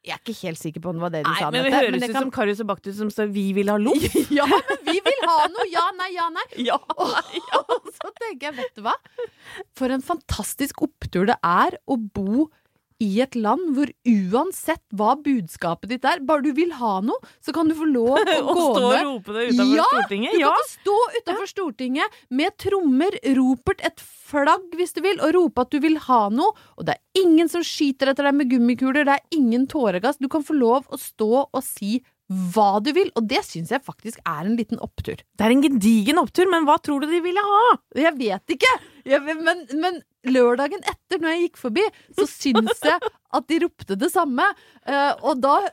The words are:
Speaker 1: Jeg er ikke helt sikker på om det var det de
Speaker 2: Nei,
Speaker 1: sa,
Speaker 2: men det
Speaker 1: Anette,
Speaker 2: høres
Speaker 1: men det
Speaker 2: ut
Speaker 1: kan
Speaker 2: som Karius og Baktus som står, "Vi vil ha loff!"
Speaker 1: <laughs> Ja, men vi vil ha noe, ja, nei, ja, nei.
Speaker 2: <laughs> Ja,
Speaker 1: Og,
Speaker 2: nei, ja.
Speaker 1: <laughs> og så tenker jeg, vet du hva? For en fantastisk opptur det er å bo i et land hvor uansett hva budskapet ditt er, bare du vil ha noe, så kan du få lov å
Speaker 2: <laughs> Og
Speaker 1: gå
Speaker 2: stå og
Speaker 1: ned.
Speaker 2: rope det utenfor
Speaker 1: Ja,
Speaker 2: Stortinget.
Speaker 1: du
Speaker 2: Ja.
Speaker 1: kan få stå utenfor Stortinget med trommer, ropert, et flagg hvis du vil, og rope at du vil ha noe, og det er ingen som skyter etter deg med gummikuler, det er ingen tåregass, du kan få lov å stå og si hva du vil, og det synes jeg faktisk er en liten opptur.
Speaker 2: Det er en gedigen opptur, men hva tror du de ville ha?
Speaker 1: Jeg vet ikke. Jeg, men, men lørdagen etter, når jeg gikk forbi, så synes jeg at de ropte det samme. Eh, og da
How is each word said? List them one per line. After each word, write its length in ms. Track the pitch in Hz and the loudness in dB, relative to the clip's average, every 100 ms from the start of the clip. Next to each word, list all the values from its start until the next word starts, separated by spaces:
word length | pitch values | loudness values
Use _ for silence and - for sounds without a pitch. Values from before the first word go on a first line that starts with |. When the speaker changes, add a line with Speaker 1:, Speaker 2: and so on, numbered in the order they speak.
| - | -12
Speaker 1:
Jeg 80 | |
er 60 | 156 | -12
ikke 140 | - 214 | -10 -10
helt 220 | 185 160 | -10 -8
sikker 220 | 160 160 | -10 -10
på 80 | 175 | -8
om 80 | 165 | -6
det 20 | |
var 120 | 175 160 | -6 -4
det 60 | |
de 80 | 151 | -2
Speaker 2:
Nei, 60 | 156 | -2
Speaker 1:
sa, 80 | 151 | -2
Speaker 2:
men 60 | 240 | -2
det 60 | |
Speaker 1:
Anette, 160 | 269 269 | 0 2
Speaker 2:
høres 140 | 240 247 | 2 0
Speaker 1:
men 80 | |
det 60 | 240 | -2
Speaker 2:
ut 20 | |
Speaker 1:
kan 120 | 262 269 | -4 -4
Speaker 2:
som 60 | 254 | -2
Karius 240 | 208 202 | -2 -2
og 60 | 214 | -6
Baktus 300 | 196 196 202 | -6 -8 -6
som 80 | 214 | -6
står, 220 | 208 208 | -4 -4
"Vi 120 | 202 196 | -2 -2
vil 180 | 190 202 | 0 0
ha 40 | 208 | 0
loff!" 240 | 208 302 - 339 | 2 0 0 0
Speaker 1:
<laughs> 160 | 269 285 | 2 2
Ja, 80 | 285 | 4
men 380 | 359 - 523 | 2 0 -6
vi 160 | 311 349 | -2 0
vil 220 | 403 539 | 0 0
ha 140 | 339 320 302 | 2 2 2
noe, 180 | 403 440 | -2 -4
ja, 200 | 330 349 | -2 -2
nei, 200 | 370 370 | -4 -8
ja, 140 | 359 339 | -4 -6
nei. 140 | 339 494 - | -6 -10 -6
Speaker 2:
<laughs> 120 | 247 | -4
Ja, 60 | - | -4
Speaker 1:
Og, 320 | - 311 302 | -4 -4 -2
Speaker 2:
nei, 320 | - - - | -4 -6 -12
ja. 220 | - 539 - | -4 -4 -2
Speaker 1:
<laughs> 80 | |
og 160 | - - | -6 -6
så 220 | - - | -14 -14
tenker 380 | - 453 277 285 | -10 -12 -8 -10
jeg, 60 | 262 | -8
vet 180 | 262 - | -10 -6
du 60 | 214 | -4
hva? 80 | - _ - 466 _ - - 381 | -4 _ -12 -12 _ -20 -18 -18
For 200 | - 254 | -6 -4
en 160 | 262 269 | -2 -4
fantastisk 800 | 349 - - 202 - 269 - 302 | -8 -6 -8 -6 -6 -6 -4 -6
opptur 400 | _ - 180 196 | _ -6 -2 0
det 140 | - | 0
er 380 | 170 180 302 359 | 2 2 2 -2
å 160 | - 262 | -6 -4
bo 480 | 208 202 196 233 311 _ _ _ _ _ | -4 -6 -2 0 -2 _ _ _ _ _
i 80 | 214 196 | -2 0
et 140 | 262 240 | -2 -2
land 380 | 208 269 359 269 | -2 0 0 -2
hvor 140 | 285 - 247 | -2 -2 2
uansett 760 | 214 185 226 349 - - 320 _ | 2 2 -2 -2 -4 -6 -6 _
hva 260 | 196 214 285 | -2 0 2
budskapet 680 | 294 254 165 - 175 165 196 | 0 -2 -2 -6 -4 -4 -6
ditt 140 | 247 262 | -2 -2
er, 140 | 339 | -2
bare 220 | 269 302 277 | 0 0 0
du 80 | |
vil 180 | 269 349 | 0 -2
ha 200 | 277 233 190 | -2 -2 0
noe, 180 | 214 480 - _ | -2 -4 -8 _
så 80 | - | -8
kan 160 | 302 320 | 0 0
du 60 | 311 | 0
få 80 | |
lov 300 | 311 254 233 285 | 0 2 4 4
å 220 | 415 311 | 2 0
Speaker 2:
<laughs> 0 | |
Og 180 | - 349 | 2 2
Speaker 1:
gå 120 | 311 | 2
Speaker 2:
stå 160 | 208 247 | 4 4
og 80 | |
Speaker 1:
ned. 100 | 262 | 2
Speaker 2:
rope 320 | 294 247 190 214 | 0 -6 -8 -4
det 80 | 247 | 0
utenfor 240 | 247 254 302 | 2 4 4
Speaker 1:
Ja, 120 | 392 | 4
Speaker 2:
Stortinget. 420 | 605 807 302 262 | 2 0 -4 0
Speaker 1:
du 80 | 381 | 2
Speaker 2:
Ja. 140 | 285 | 4
Speaker 1:
kan 100 | 339 | 2
få 60 | 605 | -2
stå 240 | - 381 403 494 466 | -6 0 2 0 -2
utenfor 340 | 339 392 392 | -6 -6 -6
Stortinget 640 | - 349 208 254 269 415 - _ | -6 -8 -6 -4 -2 -4 -6 _
med 260 | 254 349 - | -2 -2 -2
trommer, 600 | 381 392 320 254 359 403 269 | -2 0 2 2 0 -2 0
ropert, 500 | 269 254 254 - 392 | 2 2 0 -2 -2
et 160 | 320 - | -4 -6
flagg 800 | - - - 294 285 370 370 330 | -20 -20 -6 0 2 2 -2 -6
hvis 160 | 359 - | -4 -2
du 80 | |
vil, 160 | 359 381 | -2 0
og 160 | 311 349 | 2 2
rope 320 | 320 247 247 | 2 0 -2
at 80 | 294 | 0
du 60 | |
vil 160 | 311 311 - | 0 0 2
ha 140 | 247 202 | 2 2
noe, 240 | 233 381 - _ - | 2 0 -2 _ -8
og 80 | 160 | -6
det 80 | - | -6
er 260 | _ 370 359 | _ 2 6
ingen 260 | 320 339 | 6 4
som 160 | 349 320 | 0 -4
skyter 460 | - 294 262 269 269 | -2 -2 2 0 2
etter 100 | 285 | 2
deg 140 | 285 | 2
med 100 | 262 | 2
gummikuler, 540 | 254 240 240 262 269 | 4 2 2 0 2
det 160 | 277 277 | 2 2
er 180 | _ 330 | _ 0
ingen 300 | 240 240 269 | 2 2 0
tåregass, 500 | 311 226 180 226 294 | 0 0 0 -2 -2
du 140 | 262 | -2
kan 160 | 320 285 | -4 -2
få 80 | 311 | 2
lov 320 | 226 262 - | 4 2 0
å 100 | 262 | -12
stå 360 | - - 214 247 | -14 -4 2 2
og 200 | 277 262 | 0 -6
si 340 | - - 202 247 _ _ _ 190 180 | -8 -8 -4 -4 _ _ _ -4 0
hva 320 | 208 202 202 | 2 4 2
du 60 | 226 | 0
vil, 220 | 302 381 | 0 0
og 140 | - 214 | -2 -2
det 140 | 285 - | -2 -4
synes 240 | 165 165 | -10 -6
jeg 140 | 240 - | -6 -6
faktisk 320 | - 214 240 170 | -16 -16 -10 -8
er 220 | 151 185 | -6 -2
en 80 | 233 | -2
liten 220 | 214 226 | -4 -8
opptur. 380 | - - - - | -10 -10 -10 -10
Speaker 2:
Det 240 | _ - 214 | _ 0 4
er 60 | |
en 80 | 262 | 4
gedigen 560 | 294 262 196 226 208 320 | 4 4 4 4 4 2
opptur, 300 | 277 - 370 | 2 2 2
men 160 | 339 294 | 4 4
hva 140 | 330 | 2
tror 220 | - 285 | 2 -2
du 80 | 302 | 0
de 80 | 349 | -2
ville 220 | 339 370 403 | 0 -2 2
ha? 300 | 403 480 - _ | 4 4 2 _
Speaker 1:
Jeg 240 | - 320 285 | 0 0 0
vet 380 | 226 190 - 294 | -2 -4 -4 0
ikke. 160 | 523 494 - - | 2 2 -4 -18
Jeg, 180 | 254 - | 0 0
men, 400 | 285 320 320 349 269 | 0 -2 -2 -2 -4
men 280 | 285 359 339 _ _ | -4 -2 -4 _ _
lørdagen 580 | 254 262 240 247 285 381 | 0 4 4 4 -2 -4
etter, 380 | - - _ 381 | -8 -10 _ -4
når 140 | 320 339 | -2 0
jeg 80 | |
gikk 160 | 339 - | -2 -4
forbi, 220 | 254 220 415 _ _ | -4 -2 -2 _ _
så 180 | - 294 | -4 -4
synes 560 | - 277 220 220 466 | -2 2 2 2 0
jeg 160 | 294 339 427 _ _ | 0 0 -2 _ _
at 180 | 294 - | -4 0
de 140 | 320 | -2
ropte 320 | 339 _ - | -2 _ -8
det 160 | 190 311 | -2 0
samme. 380 | 370 311 247 381 - - _ | 0 0 0 0 -2 -16 _
Eh, 320 | - 277 285 - | -4 0 0 0
og 200 | 254 277 | -2 0
da 160 | 269 311 392 | 2 2 0